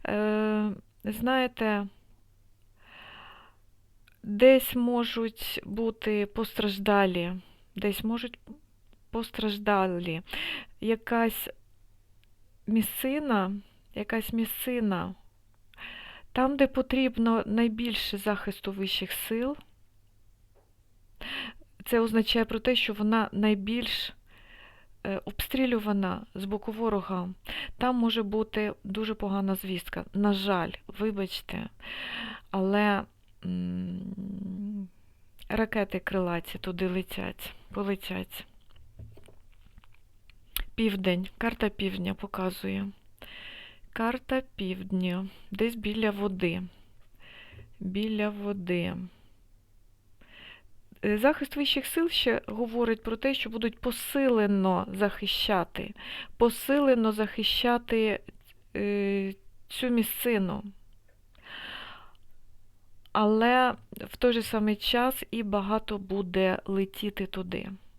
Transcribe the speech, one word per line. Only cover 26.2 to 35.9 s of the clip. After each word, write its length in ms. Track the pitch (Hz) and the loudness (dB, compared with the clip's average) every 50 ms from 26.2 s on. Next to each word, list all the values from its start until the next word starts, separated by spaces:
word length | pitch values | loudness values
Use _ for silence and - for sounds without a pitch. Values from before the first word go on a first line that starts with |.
| 214 - - | -6 -10 -10
з 100 | 190 196 | -10 -6
боку 260 | 190 208 202 - 226 | -4 -6 -4 -4 -6
ворога. 580 | 214 220 233 226 214 196 - - 190 180 180 185 185 - - - - - - - - - | -4 -2 0 0 0 0 -2 -2 -4 -4 -4 -6 -8 -10 -12 -10 -8 -8 -8 -8 -4 -2
Там 180 | 247 254 254 | 0 0 2
може 280 | 240 233 233 226 233 214 | 2 2 2 2 0 0
бути 500 | 196 214 214 214 220 - 220 214 208 - - - | 0 0 -2 -2 -2 -2 -2 -2 -2 -4 -6 -8
дуже 300 | 202 190 214 220 214 220 | -6 -6 -4 -4 -4 -4
погана 420 | - 208 196 196 196 196 196 190 | -2 -2 -2 0 0 0 0 0
звістка. 500 | 190 202 190 190 175 - - - 175 - - - | -2 -2 -4 -6 -6 -6 -6 -8 -8 -8 -4 0
На 200 | 196 202 208 202 | 2 4 4 4
жаль, 380 | 190 196 202 196 180 165 - - - - - | 4 2 2 2 2 0 -2 -4 -8 -12 -12
вибачте, 840 | 185 - 214 220 208 202 190 180 - - - - - - - - - - - - - - - - - - 226 220 220 - - - | -6 -4 -2 -2 0 -2 -2 -4 -4 -8 -8 -8 -8 -6 -8 -8 -12 -14 -14 -12 -10 -10 -8 -8 -8 -8 -8 -10 -12 -14 -10 -4
але, 520 | - 196 190 190 202 208 208 208 202 196 - - _ _ _ - - - - | -2 0 2 4 4 4 6 4 4 2 0 -4 _ _ _ -20 -18 -10 -6
м, 1400 | 180 180 180 180 180 180 180 185 180 180 185 190 190 196 196 196 196 196 190 196 185 185 190 202 208 208 202 190 180 - - - - - - - - - - - - | -4 -4 -2 -2 -2 -2 -4 -4 -4 -6 -6 -8 -8 -8 -8 -8 -8 -8 -8 -8 -8 -6 -6 -6 -6 -6 -6 -8 -10 -12 -18 -20 -20 -20 -20 -20 -20 -20 -16 -8 -2
ракети 500 | 202 214 220 220 - 220 202 - | 0 0 0 0 0 0 -2 -2